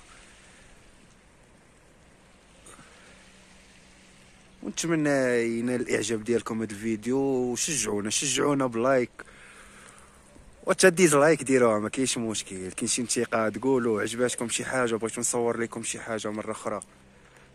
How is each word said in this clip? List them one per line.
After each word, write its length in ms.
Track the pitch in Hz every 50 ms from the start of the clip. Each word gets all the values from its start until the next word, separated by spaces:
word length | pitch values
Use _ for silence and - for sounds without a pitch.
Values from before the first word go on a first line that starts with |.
| - - - - - - - - - - - - - - - - - - - - - - - - - - - - - - - - - - - _ - - - - - - - - - - - - - - - - - - - - - - - - - - - - - - - - - - - - - - - - - - - - - - - - - - - - - - - - -
ونتمنى 800 | - 208 - - 165 170 160 151 147 143 139 131 123 123 120 117 117 113 117
ينال 220 | 117 123 127 120
الاعجاب 420 | 117 - 120 110 110 104 117 107 107
ديالكم 380 | 110 117 113 107 - 117 110
هذا 100 | 113 107
الفيديو، 460 | 107 101 107 113 113 107 107 120 127 135
وشجعونا، 920 | 139 139 135 127 127 123 120 113 - - 160 131 107 107 104 104 101 107
شجعونا 580 | 104 - - 143 - 131 135 143 147 139 135 127
بلايك، 440 | 117 113 117 131 135 127 123 - - - - - - - - - - - - - - - - - - - - - - - - - - - - - - - -
وحتى 260 | - 185 - - 190
ديزلايك 540 | 175 160 185 160 147 143 139 160 165 - -
ديروها، 360 | 120 131 127 120 117 110 104
ما 100 | 104 107
كاينش 280 | - - 131 123 - 123
مشكل. 540 | 117 110 107 - - - 98 95 92 92
كاين 160 | - - 123 117
شي 140 | - -
انتقاد 560 | 123 113 - 127 117 - - 113 110 107 101 104
قولوا، 440 | 117 131 135 127 120 120 110 101
عجباتكم 480 | 101 110 110 117 123 123 - - 123 117
شي 160 | - - 117
حاجه، 300 | - - 131 123 117 113
بغيتو 260 | 107 110 113 - 120
نصور 360 | 120 - - 123 117 117 113 113
لكم 260 | 117 110 - 117 110
شي 160 | - - 117
حاجه 320 | - - 113 110 - 110
مره 200 | 104 107 101 107
اخرى، 300 | 107 - - 117 107 98 - - - - - - - - - - - - - - -